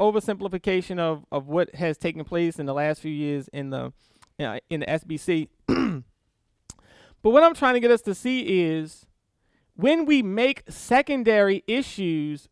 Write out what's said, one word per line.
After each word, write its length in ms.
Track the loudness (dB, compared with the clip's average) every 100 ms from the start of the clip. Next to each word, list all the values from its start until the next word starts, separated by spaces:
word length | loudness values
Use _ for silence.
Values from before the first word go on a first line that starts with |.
oversimplification 1000 | 2 2 -2 -4 -4 -4 -2 -2 -2 -2
of, 260 | -2 -2 -4
of 160 | -6 -2
what 280 | 0 -2
has 240 | -2 -4 -2
taken 260 | -4 -6
place 340 | -6 -2 -2 -2
in 80 | -4
the 80 |
last 260 | -2 -2 -2
few 120 | -4
years 340 | -4 -4 -4 -6
in 220 | -10 -8
the, 220 | -8 -10 -12 _ _ _ _
you 80 | -8
know, 120 | -8 -8
in 100 | -8
the 100 | -4
S 140 | -4
B 120 | -6 -8
C. 320 | -2 -2 -2 _ -4
<clears throat> 340 | -2 -2 -4 -12 _ _ _ _ _ _ -20 _ _ -20 _
But 100 | 4
what 120 | 6
I'm 120 | 6
trying 200 | 4 0
to 60 | 2
get 100 | 4
us 100 | 2
to 120 | 2
see 480 | -6 -2 -4 0 0
is 420 | 0 -2 -6 -14 _ _ _ _ _ _ _ -2
when 280 | 2 2 4
we 160 | 2
make 420 | 2 0 0 0 -8
secondary 960 | -16 2 2 2 0 2 4 4 2 0
issues 800 | -2 -2 -4 -2 -2 -4 -8 -12